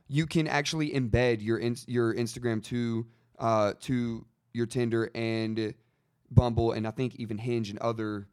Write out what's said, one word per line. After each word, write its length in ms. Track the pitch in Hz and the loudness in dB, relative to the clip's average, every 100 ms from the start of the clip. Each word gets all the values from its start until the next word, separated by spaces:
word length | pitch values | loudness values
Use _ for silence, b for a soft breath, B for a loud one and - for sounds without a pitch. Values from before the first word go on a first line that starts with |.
| - | -4
you 200 | 139 160 | -2 2
can 200 | 170 156 | 2 2
actually 440 | 143 143 160 151 | 0 0 -2 0
embed 520 | 135 123 117 123 117 | 0 2 4 4 2
your 160 | 104 113 | 2 0
ins-, 280 | 117 120 - | 0 -2 -2
your 260 | 120 117 | 2 2
Instagram 480 | 110 117 123 120 110 | 2 -2 -2 -2 -2
to, 420 | - 123 120 113 117 b b - | -2 -2 -2 -2 -4 b b -4
uh, 340 | 113 110 104 - | 2 4 2 0
to 460 | - 123 120 113 - _ _ | -2 -2 -2 -6 -12 _ _
your 140 | 117 117 | -4 -2
Tinder 440 | 131 120 113 113 | 0 2 2 0
and 580 | - 113 113 110 110 107 117 _ _ _ _ - | -2 -2 -2 -2 -2 -4 -6 _ _ _ _ 0
Bumble, 420 | 120 123 117 113 | 4 4 4 2
and 140 | 113 110 | 2 -2
I 40 | |
think 240 | 110 127 113 | -2 -4 -4
even 220 | 117 107 | -8 -6
Hinge 320 | 120 117 104 | -2 -2 -2
and 80 | 101 | -4
other, 500 | 117 113 107 104 98 | -4 -2 -4 -6 -10